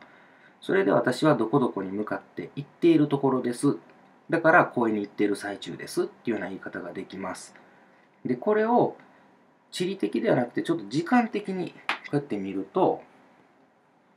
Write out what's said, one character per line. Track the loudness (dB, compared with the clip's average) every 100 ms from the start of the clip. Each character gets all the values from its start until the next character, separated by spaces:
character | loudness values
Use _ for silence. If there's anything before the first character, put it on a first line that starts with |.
| -20 -20 -20 _ -20 _
そ | -2
れ | 2 4
で |
私 | 4 2 2
は | 4 4
ど | 2
こ | 2
ど | 2
こ | -2
に | -6
向 | -6 -6
か | -8
っ |
て | -10 -14 -12 -12
行 | -14
っ |
て | 2 6
い | 6
る | 4
と | 2
こ | 2
ろ | 2
で | -2
す。 | 0 0 0 -6 -20 _ _ -4
だ | 2
か | 6
ら | 6 6
公 | 0 0
園 | -2
に |
行 | -4
っ |
て | 0
い | 0
る | 0
最 | -6 -12
中 | -12 -12
で | -8
す | -4
っ | -4
て | -6 -6
い |
う | -4
よ |
う |
な | -6
言 | -10
い |
方 | -10 -10
が | -10
で | -12
き | -12 -10
ま | -10 -10
す。 | -16 -20 -20 _ _ _ _ _
で、 | -6 -2
こ | 0
れ | 0 2
を | 2 2 -2 -20 _ _ _ _ _ _
地 | -6 -6
理 | -4
的 | -4 0
で | 2
は | 0
な | 0
く |
て | -4
ち | -4
ょ | -4
っ |
と | -4
時 | -4
間 | 0 2 2
的 | -4 -6
に | -6 -8
こ | -8 -8 -8 -4
う | -4
や |
っ |
て | -4 -6
見 | -6
る | -6 -4
と、 | 0 0 0 -8 _ _ _ _ _ _ _ _ _ _